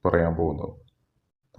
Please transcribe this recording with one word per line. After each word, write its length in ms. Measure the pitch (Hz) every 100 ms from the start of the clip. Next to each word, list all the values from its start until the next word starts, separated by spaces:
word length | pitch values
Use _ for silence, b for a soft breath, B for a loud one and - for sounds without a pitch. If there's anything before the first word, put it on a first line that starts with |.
| 92
പറയാൻ 300 | 90 82 82
പോകുന്നത്. 380 | 82 73 - - _ _ _ _ _ _ _